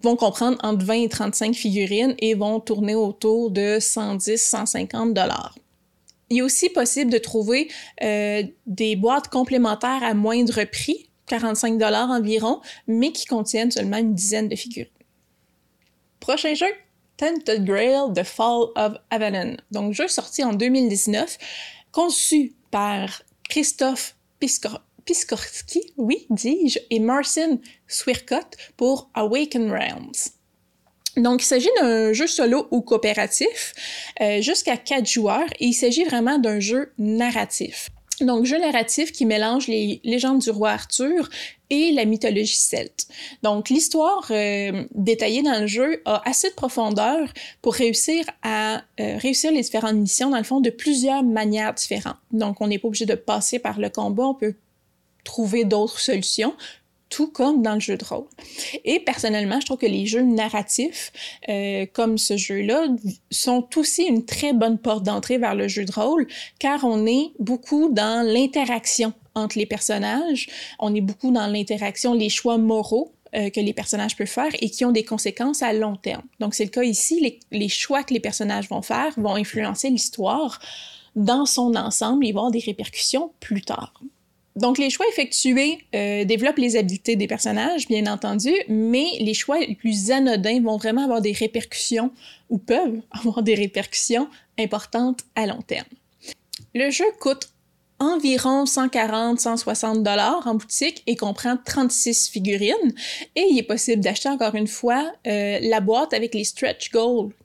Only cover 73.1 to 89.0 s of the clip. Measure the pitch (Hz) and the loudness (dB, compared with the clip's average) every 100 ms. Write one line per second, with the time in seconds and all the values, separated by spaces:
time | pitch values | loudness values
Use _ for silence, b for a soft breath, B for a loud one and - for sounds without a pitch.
73.1 | _ - 220 202 214 202 220 - 208 208 | _ -8 -4 -4 -2 -2 -2 -4 -4 -4
74.1 | - 196 - 302 - 220 - 247 226 226 | -4 -4 -2 -2 -2 -4 0 2 2 0
75.1 | 220 208 196 254 294 240 214 214 196 - | -4 -4 -2 -2 0 0 0 -2 -4 -6
76.1 | - - _ 214 - 208 254 247 214 - | -8 -12 _ -6 -2 -2 0 0 2 0
77.1 | 330 269 - _ 208 202 - - 277 277 | 2 0 -2 _ -4 -2 -2 -2 -2 0
78.1 | 240 208 - 202 202 196 202 196 226 262 | -2 -2 -4 -2 -2 -4 -6 -4 -2 -2
79.1 | 202 208 202 208 220 208 196 269 247 - | -2 -2 0 -2 -4 -4 -2 0 0 0
80.1 | - 190 247 294 - B B B B B | -2 0 0 -2 -6 B B B B B
81.1 | 214 202 254 285 - 247 226 220 - 220 | 0 2 4 2 2 2 2 0 -2 2
82.1 | 269 247 196 240 233 226 196 - - - | 2 2 2 0 0 -2 -8 -8 -4 -2
83.1 | 262 330 - - 202 - - - _ 269 | 0 -2 -10 -4 -4 -4 -8 -8 _ -20
84.1 | - _ _ _ 202 240 262 277 - 427 | -20 _ _ _ -2 2 2 0 2 0
85.1 | 440 277 - 254 254 285 320 - 202 202 | 0 -2 0 2 4 2 0 -4 -4 -2
86.1 | 202 202 220 269 294 247 226 190 190 - | 0 0 2 2 2 2 2 0 -2 0
87.1 | 226 208 - 220 214 254 339 - 214 208 | 0 0 -2 -2 0 0 -2 0 0 0
88.1 | 208 208 202 240 381 - 220 226 247 | -2 -2 -2 2 0 2 0 2 2